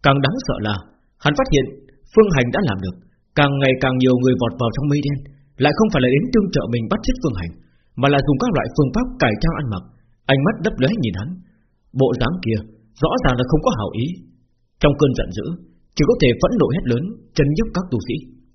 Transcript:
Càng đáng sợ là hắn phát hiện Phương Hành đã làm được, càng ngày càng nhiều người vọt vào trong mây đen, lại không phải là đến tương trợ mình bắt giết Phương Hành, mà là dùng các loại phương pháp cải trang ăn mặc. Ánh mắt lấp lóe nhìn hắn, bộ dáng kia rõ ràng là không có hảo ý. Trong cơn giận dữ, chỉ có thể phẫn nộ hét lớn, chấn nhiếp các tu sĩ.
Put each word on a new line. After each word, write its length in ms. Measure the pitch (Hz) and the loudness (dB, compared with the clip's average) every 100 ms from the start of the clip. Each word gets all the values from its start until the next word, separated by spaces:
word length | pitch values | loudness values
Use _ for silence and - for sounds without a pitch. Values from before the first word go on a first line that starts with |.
Càng 140 | 143 139 | 2 2
đáng 120 | 135 240 - | 0 -2 -4
sợ 100 | - 104 | -4 -2
là 100 | 98 - _ _ _ | -4 -8 _ _ _
hắn 80 | 147 151 | 0 0
phát 100 | 262 | 2
hiện 140 | 143 123 - - _ _ | 2 0 -8 -20 _ _
Phương 180 | - 208 156 | 4 4 4
Hành 120 | 120 | 0
đã 60 | 180 175 | 0 -2
làm 100 | 95 | -2
được, 120 | 92 - _ _ _ - | -6 -10 _ _ _ 0
càng 140 | 143 139 | 2 2
ngày 120 | 139 131 | 2 2
càng 120 | 135 127 | 0 2
nhiều 160 | 127 127 | 4 4
người 160 | 127 123 | 2 2
vọt 120 | 117 - | -2 -2
vào 100 | 117 | -4
trong 160 | 127 147 | -2 -2
mây 100 | 147 143 | -2 -2
đen, 120 | 143 - - _ - | -6 -10 -20 _ 0
lại 100 | 135 156 | 0 2
không 120 | 220 | 2
phải 120 | 143 | 2
là 60 | 127 | 2
đến 100 | 139 247 | 2 2
tương 160 | 226 190 | 0 2
trợ 80 | 147 117 | -2 -2
mình 120 | 117 113 | -4 -2
bắt 100 | 208 | -4
giết 120 | - 254 | -2 -2
Phương 160 | 156 98 | -4 -4
Hành, 120 | 85 85 _ _ _ - | -8 -12 _ _ _ -2
mà 60 | 135 | 2
là 40 | 143 139 | 2 0
dùng 120 | 139 | 0
các 100 | 247 156 | 0 -2
loại 100 | - | -4
phương 180 | - 139 | -2 0
pháp 120 | 214 254 - | 0 -6 -2
cải 120 | 123 107 | -2 0
trang 180 | 160 165 | -2 -2
ăn 40 | 135 | -6
mặc. 120 | 95 - _ _ _ - | -6 -10 _ _ _ -2
Ánh 80 | 139 151 | 0 0
mắt 80 | - | -2
lấp 100 | 180 220 | -4 0
lóe 80 | 131 226 | -2 0
nhìn 120 | 120 87 | -4 -4
hắn, 80 | 123 185 - _ _ _ _ 127 | -8 -10 -16 _ _ _ _ 0
bộ 80 | 135 123 | 0 2
dáng 160 | 123 180 | -2 -2
kia 160 | 113 110 107 - _ _ | -2 -4 -6 -20 _ _
rõ 80 | 160 254 | -2 0
ràng 140 | 151 123 | 0 0
là 60 | 123 | 0
không 120 | 151 254 | 2 0
có 40 | 165 | -2
hảo 120 | 101 107 | -4 -4
ý. 20 | 135 180 - _ _ _ _ _ | -4 -6 -16 _ _ _ _ _
Trong 140 | 147 - | 2 4
cơn 100 | 139 123 | 2 2
giận 100 | - - | -4 -6
dữ, 100 | - 175 - _ _ | -8 -10 -12 _ _
chỉ 80 | - 147 | 0 2
có 60 | 247 | 4
thể 100 | 135 113 | 2 2
phẫn 120 | 180 240 | 0 2
nộ 80 | 139 | 0
hét 100 | 151 120 | 0 -2
lớn, 120 | 117 180 233 _ - | -2 -4 -10 _ 0
chấn 120 | 143 | 0
nhiếp 140 | 156 220 | 0 -2
các 100 | 180 185 | -4 -4
tu 80 | 117 85 | -6 -4
sĩ. 100 | 87 - - _ | -8 -10 -20 _